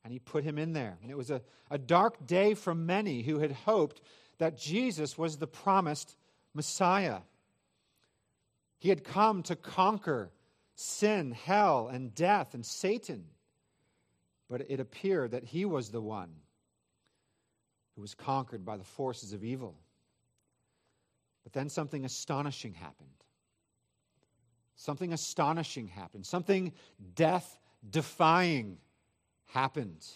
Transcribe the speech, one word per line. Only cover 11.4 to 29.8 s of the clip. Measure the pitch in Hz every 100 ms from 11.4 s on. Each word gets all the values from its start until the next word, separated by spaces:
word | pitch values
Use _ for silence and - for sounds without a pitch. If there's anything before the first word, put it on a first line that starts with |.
| 151 202 202 139 113
and | 127 127
death, | 107 175 202 143
and | 123
Satan. | 113 - 190 226 233 123 87 _ _ _ _ _ _ _ _ _ _ _ _
But | 123 139
it | 135
appeared | 131 - 190 185 123
that | 123
he | 123 165
was | 202 151 107
the | 117
one | 107 107 87 80 _ _ _ _ _ _ _ _ _ _ _ _ _ _ _
who | -
was | 101
conquered | - - 135 120 113
by | 92 107
the |
forces | 92 - 135 120 104
of | 104
evil. | 113 131 113 78 _ _ _ _ _ _ _ _ _ _ _ _ _ _ _ _
But | 113
then | 135 143
something | 170 147 151
astonishing | 131 - - 139 143 131 117
happened. | 82 82 - 69 67 _ _ _ _ _ _ _ _ _ _ _ _ _ _ _ _
Something | - 143 180
astonishing | 165 - - 147 165 151 - 107
happened. | 95 87 101 95
Something | 175 180 196 180 - - _ 95
death-defying | 90 165 180 - - _ _ 110 151 - - 160 170 175 147 107 87 _ _ _ _ _ _ _
happened. | 131 135 147